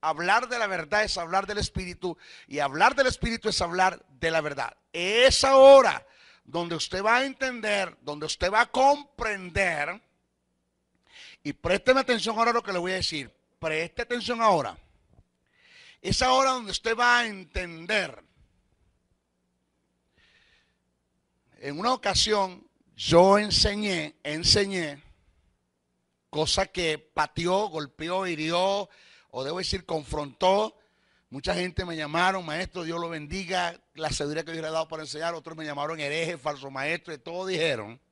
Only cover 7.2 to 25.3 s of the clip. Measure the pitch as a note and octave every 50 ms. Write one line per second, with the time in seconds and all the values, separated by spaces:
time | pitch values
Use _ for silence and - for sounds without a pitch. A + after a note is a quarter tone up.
7.2 | C4+ C#4 C4 _ C4+ C4 B3+ A#3 G#3+ G#3+ G#3 G3+ F#3+ F3 - _ _ C#3 D3 D3
8.2 | D3+ D3+ - - F3+ F3+ G3 A3 A#3+ - - B3 C4 C#4 C#4+ C#4+ C#4+ _ _ -
9.2 | A#3 A3 G#3 G3 F#3 F3+ D#3+ G3 G3 F3+ E3 D3 D3 D3+ F3+ A3+ _ _ _ _
10.2 | _ _ _ _ _ _ _ _ _ _ _ _ _ _ _ _ _ _ _ -
11.2 | - - - _ _ D3 C#3+ _ - E3 F#3 G3 - B3+ B3+ C4+ C4 B3+ B3 A3
12.2 | E3+ A3+ A3 G#3+ A#3 A#3 A#3 A#3 A3+ G3+ F#3+ F3+ E3+ F3+ F#3 F#3 F3 - D#3+ D3+
13.2 | C3+ A2+ _ _ _ _ _ _ - D#3+ D#3 D#3 E3 E3+ _ - A#3+ _ A#3+ B3
14.2 | G#3 A#3 A#3+ A3+ A#3 A3 F#3+ D#3+ C3 G#2 F2 - _ _ _ _ _ _ _ -
15.2 | _ _ _ _ _ _ _ _ _ _ - - - - - _ - C4 - -
16.2 | C4 B3+ B3+ C4 C4+ C4+ C4 B3+ A3+ G3+ - - _ A3+ A3+ A3 A#3+ A#3+ A#3+ A#3+
17.2 | A#3+ A3+ G3+ F#3+ F#3 D3+ _ F#3+ F#3 F3 E3 D#3+ E3 F3 A3 G#3 F#3 D#3 B2+ -
18.2 | _ _ _ _ - _ _ _ _ _ _ _ _ _ _ _ _ _ _ _
19.2 | _ _ _ _ _ _ _ _ _ _ _ _ _ _ _ _ _ _ _ _
20.2 | _ _ _ _ _ _ _ _ _ _ _ _ _ _ _ _ _ _ _ _
21.2 | _ _ _ _ _ _ _ _ - C#3 C#3+ D#3 G3 A#3+ C4 - - G3+ F#3 -
22.2 | - G#3+ G#3+ G#3 G3 F#3 F3+ - - _ _ _ _ _ _ - - - E3 E3+
23.2 | F3+ F#3+ G3 G#3 G#3+ G#3 F3+ - - G#3+ G3+ G#3 G#3+ G#3 F#3 E3 D#3 D3+ - _
24.2 | _ D3 D3+ D#3 F3 - - G#3 G3+ G3 G3 F#3 E3 D3+ C#3+ C#3+ _ - _ _
25.2 | _ _